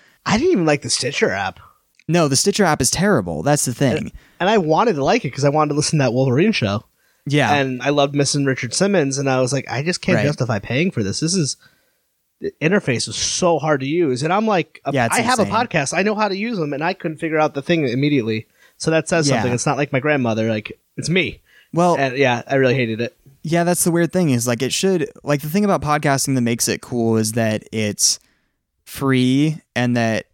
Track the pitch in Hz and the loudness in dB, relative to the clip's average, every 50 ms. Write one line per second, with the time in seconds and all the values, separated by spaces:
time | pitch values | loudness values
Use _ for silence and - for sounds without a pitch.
0 | _ _ _ _ _ - 196 220 311 381 339 196 165 156 147 143 - 147 - - | _ _ _ _ _ -2 0 2 2 2 2 2 2 2 0 0 -2 -4 -6 -4
1 | 131 127 - - 156 131 95 98 95 95 - - - - _ _ _ _ _ _ | -4 -6 -2 0 0 0 0 -2 -4 -6 -8 -10 -18 -20 _ _ _ _ _ _
2 | _ - 160 175 160 139 135 - - 202 202 - 202 165 151 - 131 - - - | _ 0 2 2 4 4 2 2 2 0 2 2 2 2 2 2 0 0 0 0
3 | 180 208 190 123 92 87 78 73 85 139 147 147 - 135 117 - 143 127 - 151 | 2 2 2 2 0 -2 -6 -2 0 0 0 0 0 -4 -2 0 0 0 0 0
4 | - - - - - _ _ _ 170 196 226 214 165 151 156 175 220 240 180 143 | -4 -8 -12 -16 -20 _ _ _ 0 2 2 2 2 2 2 2 2 2 0 0
5 | 135 160 202 247 - 139 - 135 139 143 139 151 151 147 143 147 143 - - 151 | 0 0 0 0 0 -4 -4 0 0 2 2 2 2 2 0 0 0 0 2 2
6 | 135 123 113 127 135 139 120 143 185 226 202 - 123 98 101 110 - _ _ _ | 2 2 2 2 2 2 4 4 4 2 2 0 0 0 -2 -2 -6 _ _ _
7 | _ _ _ _ _ 143 143 147 131 110 143 143 135 131 127 123 120 139 143 143 | _ _ _ _ _ -2 0 2 2 2 2 2 0 -2 -4 -2 -2 0 2 2
8 | 139 143 139 143 143 - - 143 139 135 131 - - 120 - - 185 202 202 175 | 2 2 2 0 0 0 0 0 0 0 0 -2 -4 -6 -2 0 0 2 2 2
9 | 143 139 131 139 139 135 131 131 131 120 139 135 - - 110 123 147 175 180 - | 0 0 -2 -2 -2 0 0 2 0 0 -2 -4 -4 -6 -6 -4 -4 -4 -4 -4
10 | - - 139 110 131 143 147 - 123 117 113 98 - - 117 135 170 98 - - | -2 0 0 2 2 0 0 -2 -2 -2 -2 -4 -4 -4 -2 0 0 0 -2 -2
11 | 101 95 101 - 151 165 185 190 147 - - - _ _ _ _ _ _ _ _ | -4 -4 -4 -4 -4 -2 0 0 -2 -2 -4 -10 _ _ _ _ _ _ _ _
12 | _ _ _ _ _ _ _ _ - 80 - _ 143 160 196 202 - - 120 110 | _ _ _ _ _ _ _ _ -10 -10 -6 _ -2 0 0 0 0 0 -2 -2
13 | - 113 107 - - - - - 185 170 165 143 151 156 151 131 131 135 156 180 | -4 -6 -6 -6 -6 -4 -4 0 0 0 0 2 2 0 0 0 0 -2 0 0
14 | 175 139 123 120 147 160 180 208 220 214 208 175 151 - _ - _ 143 139 131 | 0 0 0 -2 -2 -2 0 0 0 0 0 0 -2 -4 _ -8 _ -2 0 0
15 | 117 113 - 240 226 247 254 233 190 101 202 226 247 - - 160 139 - - 170 | 0 2 0 0 2 2 2 2 0 0 0 -2 -2 -2 -2 -2 -2 -2 -2 0
16 | 196 214 208 208 214 202 190 196 214 240 240 185 156 147 143 139 156 175 190 - | 0 0 0 0 -2 -2 -2 -4 -4 -4 -4 -4 -4 -4 -4 -4 -4 -4 -4 -4
17 | - 165 156 - 170 160 156 156 151 147 - 139 - - 175 165 147 120 117 131 | -6 -8 -6 -6 -4 -2 0 0 0 0 0 -4 -2 0 0 0 0 0 0 0
18 | 143 147 147 135 107 110 110 110 - _ _ _ _ _ _ _ - 160 160 160 | 0 2 2 2 0 0 -4 -4 -6 _ _ _ _ _ _ _ -4 0 0 0
19 | 151 - 185 165 151 139 127 113 107 123 123 120 - 156 135 131 147 - 143 131 | 0 0 0 0 2 2 0 0 0 0 -2 0 0 -2 0 0 -2 -2 -2 -2
20 | 127 151 151 139 123 117 110 110 110 113 110 107 - - - - _ _ _ - | 0 0 0 0 0 0 0 0 0 0 -2 -2 -4 -8 -14 -18 _ _ _ -8
21 | - - 170 190 156 98 - - _ _ _ - _ _ - 165 175 175 165 - | -4 -2 0 0 0 -2 -6 -10 _ _ _ -20 _ _ 0 2 2 2 2 2
22 | 139 131 123 139 135 127 120 113 - - 139 135 135 127 120 135 123 113 110 107 | 0 -2 0 2 2 2 2 0 -2 -2 0 2 2 2 2 2 0 -2 -2 -4
23 | 117 113 - _ _ - - _ - 156 165 170 170 175 175 - - 180 165 170 | -6 -8 -8 _ _ -20 -20 _ -6 -2 0 0 2 0 0 0 0 0 2 2
24 | 170 156 - 185 180 147 127 120 117 123 120 113 131 123 - - 190 190 190 170 | 0 2 2 0 2 2 2 0 0 -2 -2 -2 -2 -2 -2 0 0 0 0 0
25 | 151 - - - - 143 147 139 156 151 156 208 208 202 185 143 131 151 147 147 | -2 -4 -8 -10 -2 -2 -2 -2 -2 -2 0 0 2 2 0 0 0 0 -2 0
26 | 147 147 139 131 - 143 135 127 120 120 120 113 - 120 104 - - - 127 120 | 2 0 0 0 0 0 0 0 2 0 0 0 0 -2 -2 -4 -6 -6 -4 0
27 | 113 113 113 110 110 107 110 120 110 110 110 107 - - - 110 107 104 95 - | 0 2 2 2 0 0 -2 -2 0 0 -2 -4 -6 -6 -6 -4 -2 -2 -2 0
28 | - - - - _ _ _ _ _ _ _ _ _ _ _ _ _ - - - | 0 0 -2 -2 _ _ _ _ _ _ _ _ _ _ _ _ _ -18 -8 -4
29 | 139 135 131 127 127 127 131 139 147 160 151 - - _ _ 120 123 123 120 120 | 0 2 2 2 2 2 2 2 2 0 -2 -4 -10 _ _ -2 0 0 0 0
30 | 113 113 110 98 - - | 0 0 0 -2 -4 -8